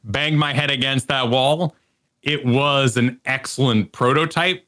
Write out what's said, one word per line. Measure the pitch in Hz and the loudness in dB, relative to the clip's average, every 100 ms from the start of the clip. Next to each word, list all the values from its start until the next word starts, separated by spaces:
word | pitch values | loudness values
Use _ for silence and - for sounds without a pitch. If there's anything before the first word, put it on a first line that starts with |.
banged | 104 104 151 151 | -6 -2 2 2
my | 147 | 2
head | 131 147 | 0 -2
against | 139 135 135 - | -2 0 -2 -2
that | 135 123 | -2 0
wall. | 127 135 156 170 - _ _ _ _ | 2 2 2 -2 -6 _ _ _ _
It | 143 147 | -6 -2
was | 127 127 143 139 131 120 | 0 2 2 2 2 2
an | 120 123 | -2 -2
excellent | - 131 - - 131 110 92 | -6 -6 -6 -2 0 2 -2
prototype | - 127 139 160 165 180 180 | -2 0 2 0 -2 -2 -4